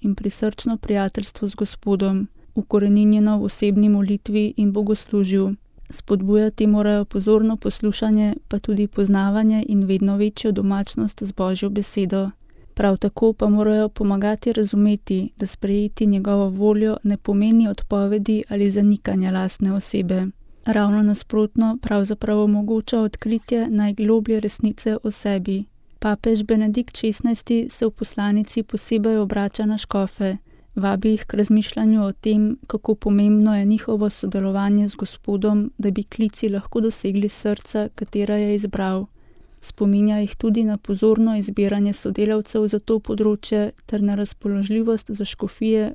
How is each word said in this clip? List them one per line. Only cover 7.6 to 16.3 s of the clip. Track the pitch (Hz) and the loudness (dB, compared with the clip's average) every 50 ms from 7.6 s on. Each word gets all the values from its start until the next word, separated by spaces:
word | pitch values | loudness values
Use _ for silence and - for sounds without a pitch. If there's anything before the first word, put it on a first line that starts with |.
| - 202 - - 214 208 202 - 226 220 214 214 214 208 - - - | -4 -6 -4 -2 -4 -2 -2 0 0 2 2 2 2 0 -2 -4 -8
pa | - 202 202 | -6 -6 -4
tudi | - 220 208 202 208 | -2 -2 0 0 -2
poznavanje | 208 - 202 196 196 196 196 196 202 202 214 220 220 214 214 - | -2 0 0 2 2 2 2 2 2 2 2 2 2 2 2 0
in | - 208 196 196 | 0 0 0 2
vedno | 190 190 190 196 196 202 | 2 0 2 2 0 2
večjo | 202 208 214 208 - - 220 | 2 0 -2 -2 -2 -2 0
domačnost | 190 202 196 196 196 196 202 - - 220 220 208 - - 208 | 0 0 0 0 0 0 -2 -4 -4 -4 -4 -4 -4 -6 -10
z | 196 | -8
Božjo | - - 185 185 185 185 202 202 | -4 -2 -2 -2 -2 -2 -2 -2
besedo. | 202 208 196 - - 208 190 180 196 196 196 196 - _ - - - - - - - | -2 -4 -4 -4 -2 -2 -2 0 0 -2 -2 -4 -8 _ -20 -20 -20 -20 -20 -12 -4
Prav | - 202 196 190 | 0 2 2 2
tako | - - 202 - - 233 226 214 | 2 0 -4 0 2 2 2 2
pa | - 214 208 | 2 2 2
morajo | 208 208 208 214 214 214 214 214 | 4 4 4 2 2 2 0 -2
pomagati | - - 208 202 196 196 202 208 214 - - 240 220 | -2 -2 0 0 0 0 0 -2 -2 -2 -2 -2 0
razumeti, | 214 208 202 208 202 208 208 208 208 - - 196 185 202 - - | 0 -2 0 2 2 4 4 2 0 -2 -4 -2 -2 -2 -6 -6
da | - 202 | -8 -8
sprejeti | - - - - 196 202 208 208 208 - - 220 | -8 -6 -6 -4 -2 0 0 0 -2 -2 0 2
njegovo | 208 196 190 190 208 | 2 2 2 0 0